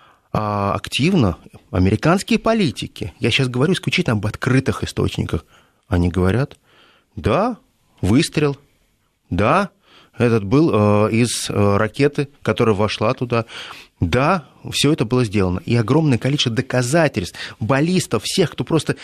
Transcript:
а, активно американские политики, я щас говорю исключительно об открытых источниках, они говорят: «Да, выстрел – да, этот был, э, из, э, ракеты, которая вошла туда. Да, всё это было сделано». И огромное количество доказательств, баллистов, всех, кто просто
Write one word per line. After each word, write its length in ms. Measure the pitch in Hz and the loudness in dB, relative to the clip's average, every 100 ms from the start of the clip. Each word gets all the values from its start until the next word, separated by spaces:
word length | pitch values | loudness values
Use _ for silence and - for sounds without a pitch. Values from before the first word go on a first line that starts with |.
| _ _ _ | _ _ _
а, 420 | 107 104 104 101 | -4 -2 -2 -2
активно 640 | 101 - - 151 190 101 82 - - _ | -4 -6 -2 0 2 2 0 -10 -20 _
американские 720 | 98 92 107 151 190 - 220 | 0 2 2 2 0 0 0
политики, 720 | 226 226 160 - - - 117 - | 0 0 0 -4 -10 -10 -12 -4
я 100 | 120 | -2
щас 180 | 110 127 | 0 0
говорю 260 | 123 160 | 0 0
исключительно 420 | 180 - 185 156 107 | 0 -2 -2 0 -2
об 100 | 107 | -2
открытых 580 | - - 131 131 - | -4 0 2 0 -2
источниках, 640 | - - 95 - - - - _ _ _ - | -4 -2 -2 -2 -4 -6 -8 _ _ _ -2
они 220 | 87 87 | 0 2
говорят: 480 | 87 92 110 143 - _ _ _ _ _ - | 2 0 0 -2 -8 _ _ _ _ _ -6
«Да, 420 | 98 139 233 226 _ _ _ _ | -2 0 0 -4 _ _ _ _
выстрел – 560 | 92 120 165 165 147 139 _ _ _ _ _ _ _ | 0 2 0 0 -2 -2 _ _ _ _ _ _ _
да, 400 | 90 107 175 202 - _ - _ - | 0 2 2 -2 -8 _ -20 _ -2
этот 260 | 117 113 | 2 2
был, 280 | 98 135 160 | 2 2 4
э, 380 | 104 104 104 107 | 4 4 4 2
из, 380 | 113 120 - - | 2 0 -2 -4
э, 280 | 104 101 101 | 0 2 2
ракеты, 520 | 110 - 143 143 139 _ | 0 0 0 0 -6 _
которая 340 | - 107 117 98 | -4 0 2 2
вошла 380 | 104 - 113 | 0 -2 -2
туда. 320 | 131 120 117 113 - - - - _ | -2 -2 -4 -4 -10 -18 -18 -20 _
Да, 480 | 85 120 147 185 - _ - | 0 2 2 0 -4 _ -8
всё 200 | - 139 | -2 0
это 140 | 156 117 | 2 0
было 180 | 127 117 | 0 0
сделано». 360 | 101 92 90 - | 0 0 0 0
И 100 | 120 | 0
огромное 420 | 104 151 156 117 | 2 2 2 2
количество 340 | 127 143 131 | 0 -2 0
доказательств, 880 | 110 - 127 123 165 151 - 90 - - - | -2 -2 -2 0 2 2 0 -6 -8 -16 -6
баллистов, 640 | 104 135 165 185 - 110 | -2 0 2 0 0 -4
всех, 280 | - - 175 | -2 0 0
кто 120 | - | -2
просто 320 | 131 160 - - | -2 0 0 -6